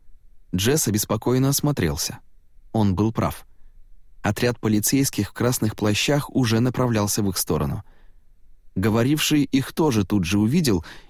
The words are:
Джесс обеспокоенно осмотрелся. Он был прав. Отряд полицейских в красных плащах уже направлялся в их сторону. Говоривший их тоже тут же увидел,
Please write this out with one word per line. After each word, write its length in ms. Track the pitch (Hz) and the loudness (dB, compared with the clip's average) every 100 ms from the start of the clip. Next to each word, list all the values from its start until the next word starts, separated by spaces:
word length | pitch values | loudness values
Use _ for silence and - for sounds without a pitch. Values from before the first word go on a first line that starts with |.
| - - - - - | -20 -20 -20 -20 -6
Джесс 320 | 92 107 160 113 | -2 2 2 0
обеспокоенно 640 | 104 - 107 123 127 135 | -2 -2 -2 0 2 2
осмотрелся. 720 | 143 147 147 80 71 - - - - - - - | 2 0 0 -2 -2 -6 -10 -18 -20 -20 -20 -4
Он 220 | 110 101 | 0 2
был 160 | 90 113 | 2 0
прав. 360 | - - - - - - - - - - - | 0 -4 -6 -14 -20 -20 -20 -20 -20 -20 -6
Отряд 360 | 104 - 123 120 | -4 0 -2 0
полицейских 720 | 110 107 - 135 131 - 98 | 0 0 2 0 0 -2 -6
в 20 | |
красных 440 | - 120 127 107 - | -2 -2 0 -2 -2
плащах 540 | 107 104 - 143 - | -2 0 0 0 0
уже 260 | 135 117 113 | 0 2 2
направлялся 640 | 127 123 123 110 104 - | 0 0 0 0 0 0
в 60 | 98 | -2
их 80 | - | -2
сторону. 460 | - 80 71 101 - - - - - - - - - 95 | -2 -2 -2 -4 -10 -20 -20 -20 -20 -20 -20 -20 -10 -2
Говоривший 680 | 107 113 127 151 - 147 | 2 2 2 2 2 2
их 280 | 135 135 - | 2 0 0
тоже 320 | - 156 110 | 0 2 2
тут 200 | 95 104 | 2 0
же 140 | 82 101 | 2 2
увидел, 460 | 110 175 139 87 - - | 2 2 2 0 -2 -16